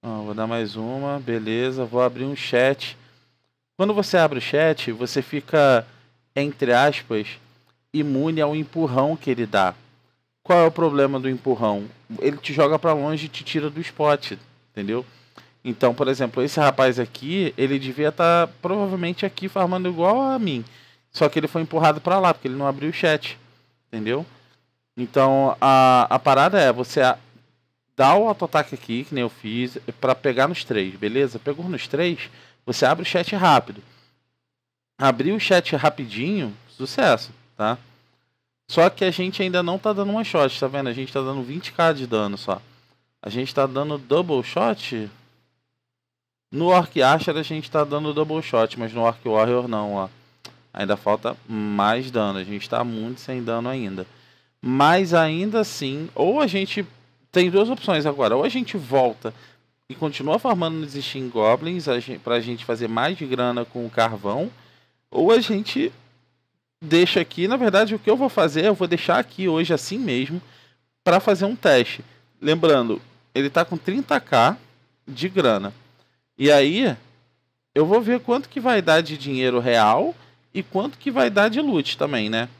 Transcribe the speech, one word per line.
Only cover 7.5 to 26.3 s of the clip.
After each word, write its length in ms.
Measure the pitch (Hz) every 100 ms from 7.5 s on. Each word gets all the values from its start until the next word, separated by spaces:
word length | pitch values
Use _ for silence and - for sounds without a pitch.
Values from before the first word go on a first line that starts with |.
| _ _ _ _
imune 460 | 151 147 131 156 160
ao 160 | 147 151
empurrão 600 | 147 165 156 123 139 160
que 120 | -
ele 160 | 120 110
dá. 300 | 104 92 87 _ _ _ _ _ _
Qual 160 | - 175
é 60 | 165
o 60 |
problema 480 | 165 165 143 135 135
do 100 | 131
empurrão? 580 | 123 131 117 113 101 107 - _ -
Ele 180 | 135 143
te 160 | -
joga 260 | 147 147 156
pra 140 | 165
longe 320 | 151 143 156 156
e 40 |
te 140 | -
tira 260 | - 160 147
do 100 | 147
spot, 540 | 170 - 151 143 - 101 - _ _
entendeu? 340 | - 101 117 127 _ _ - _ _
Então, 300 | 131 113 127
por 140 | 120 135
exemplo, 340 | 131 123 120
esse 180 | 143 156
rapaz 400 | 143 131 131 123
aqui, 540 | 117 - 131 185 170 -
ele 200 | 135 139
devia 340 | 135 127 151
tá 380 | 151 170 170 170 -
provavelmente 640 | 180 202 202 185 170 175 196
aqui 220 | - 190
farmando 420 | 196 180 185 185
igual 320 | 165 175 233
a 180 | 269 262
mim. 260 | 208 127 113 - _ _ _
Só 180 | - 151
que 80 | 160
ele 80 | 151
foi 140 | 170
empurrado 400 | 156 160 160 151
pra 180 | 175 190
lá, 140 | 185
porque 140 | 156 139
ele 80 | 131
não 120 | 139
abriu 220 | 139 151
o 40 |
chat, 440 | - 170 151 - - _ _ _ _ _
entendeu? 380 | 113 107 131 165 - _ _ _ _ _ -
Então, 580 | 123 143 135 135 135 -
a, 480 | 135 135 131 127 117
a 100 | 127
parada 400 | -